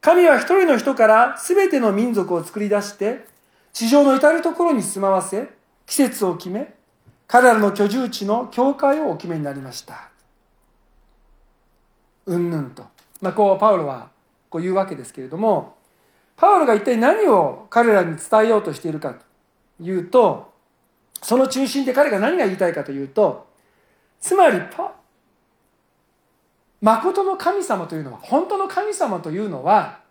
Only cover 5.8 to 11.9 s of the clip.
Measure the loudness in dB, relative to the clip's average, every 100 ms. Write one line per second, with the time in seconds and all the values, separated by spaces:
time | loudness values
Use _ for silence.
5.8 | -10 0 0 0 -4 -4 -8 -8 -10 _
6.8 | _ _ _ _ _ 4 6 4 2 0
7.8 | -2 0 -6 -6 -4 -4 -4 -2 0 2
8.8 | 0 0 -2 -6 -8 -8 -8 -10 -14 -18
9.8 | -18 -20 -20 _ _ _ _ _ _ _
10.8 | _ _ _ _ _ _ _ _ _ _
11.8 | _